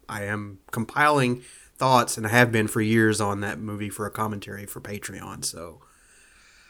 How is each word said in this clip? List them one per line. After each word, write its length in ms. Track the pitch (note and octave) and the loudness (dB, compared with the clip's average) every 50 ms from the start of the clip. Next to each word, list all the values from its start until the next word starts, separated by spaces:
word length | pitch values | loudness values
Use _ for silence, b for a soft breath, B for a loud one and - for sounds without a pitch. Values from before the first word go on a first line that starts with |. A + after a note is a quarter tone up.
| _ | _
I 180 | - G#2 G#2 G2+ | -12 -10 -8 -4
am 340 | G2+ G#2+ G#2 G#2 G2+ G2 - _ - | -4 -4 -4 -6 -10 -14 -16 _ -8
compiling 720 | - A#2 A2 - - D3 D3 D3+ D3 C#3 B2+ B2 B2 B2 B B B B B B B - | -6 -6 -6 -2 0 2 4 4 4 4 4 2 0 -2 B B B B B B B 0
thoughts, 400 | C3 C3+ B2+ A#2+ A#2 - - A2+ | 4 6 6 6 6 4 -2 -4
and 80 | A2 | -2
I 40 | G#2+ | 4
have 220 | A#2 B2 B2 A#2 | 6 6 6 6
been 160 | A2+ A2 G#2+ G2+ | 4 2 0 0
for 140 | - A#2 | 0 0
years, 400 | G#2+ G#2+ A2+ A2+ A2 A2 G#2 G#2 | 2 4 6 6 6 6 4 2
on 180 | G#2+ G2+ G2+ G2+ | 0 0 -2 -2
that 180 | G2+ G#2 - - | -4 -6 -6 -8
movie 300 | G#2+ G#2+ G#2 G2+ G#2 G2 | -8 -8 -8 -8 -8 -8
for 160 | - - G#2 | -8 -8 -8
a 60 | G2 | -8
commentary 560 | - A2 A2 G#2+ G#2 G2+ - G2+ G2 G2+ G2+ | -6 -4 -4 -4 -4 -8 -10 -12 -12 -12 -14
for 160 | - - - | -14 -14 -14
Patreon. 640 | - - G#2+ G2+ - - F#2+ F2+ F#2+ G2 F#2 F2+ - | -12 -12 -12 -12 -12 -12 -12 -12 -12 -12 -10 -8 -8
So, 340 | - - E2 E2+ F2 - b b b b b b b b b b b b b b b b b b | -8 -8 -10 -12 -14 -16 b b b b b b b b b b b b b b b b b b